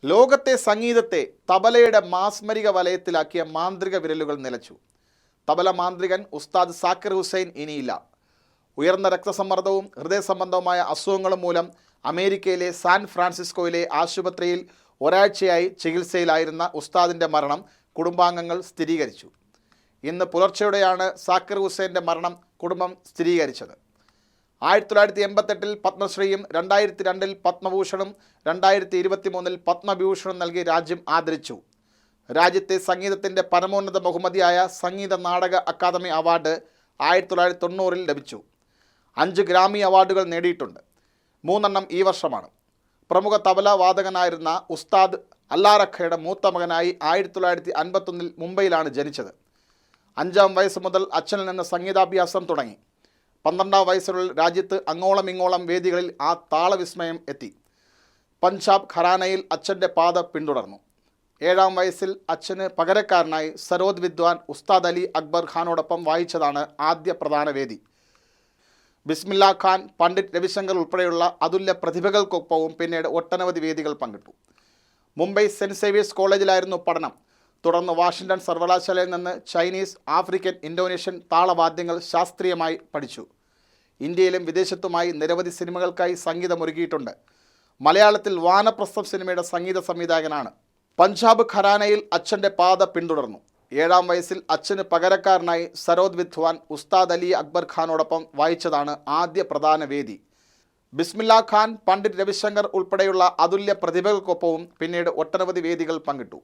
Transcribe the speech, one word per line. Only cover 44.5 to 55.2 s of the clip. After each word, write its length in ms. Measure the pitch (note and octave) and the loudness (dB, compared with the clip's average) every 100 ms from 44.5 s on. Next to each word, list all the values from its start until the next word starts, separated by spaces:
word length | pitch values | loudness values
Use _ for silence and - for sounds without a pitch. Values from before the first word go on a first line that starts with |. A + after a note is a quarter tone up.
| E3+ - D#3+ | -6 -6 -12
ഉസ്താദ് 440 | - F#3+ F#3+ F#3 _ _ _ | 0 4 4 2 _ _ _
അല്ലാറഖയുടെ 720 | D3 G3+ G#3 G3 - E3+ E3 | 4 6 6 4 0 -4 -4
മൂത്ത 220 | D#3+ F#3+ G3 F#3 | -6 -2 -2 0
മകനായി 340 | F3 E3 F3 F3+ D3+ | -2 0 -2 -2 0
ആയിരത്തി 260 | F3+ F#3 F#3 | 0 0 -2
തൊള്ളായിരത്തി 380 | F3+ F3 E3+ D3+ | 0 0 -4 -4
അൻപത്തൊന്നിൽ 480 | E3 F#3+ F#3+ F3 F3 D#3+ | -2 -4 -4 -10 -10 -10
മുംബൈയിലാണ് 440 | E3+ F#3 G3 E3 D#3 B2+ | -8 0 2 2 0 -4
ജനിച്ചത്. 340 | C#3+ C#3 G2+ - _ _ _ _ _ _ _ - | -8 -8 -14 -16 _ _ _ _ _ _ _ -8
അഞ്ചാം 340 | E3 F#3 G3 F#3 | -2 4 4 4
വയസ്സ് 220 | G3 F#3+ F3+ | 0 0 -2
മുതൽ 140 | F#3 F#3+ D#3+ | -2 0 -4
അച്ഛനിൽ 260 | E3 G3+ F#3+ | -4 -6 -4
നിന്ന് 140 | F#3 E3+ | -6 -4
സംഗീതാഭ്യാസം 720 | F3 F#3 G3 F#3 F#3 F3 F#3+ F3 | -4 -2 0 2 2 0 -2 -4
തുടങ്ങി. 260 | D#3 A#2+ G#2 _ _ _ _ _ _ | -4 -4 -10 _ _ _ _ _ _
പന്ത്രണ്ടാം 380 | D#3 F3+ F#3+ G3 F#3 | -4 0 2 4 4
വയസ്സിനുള്ളിൽ 420 | F#3+ F#3 F#3 F#3 C#3+ | 2 0 -4 -4 2
രാജ്യത്ത് 380 | E3 F3 F#3+ F#3+ - | 0 2 -2 -4 -4
അങ്ങോളം 340 | E3 F#3 G3 | -2 2 2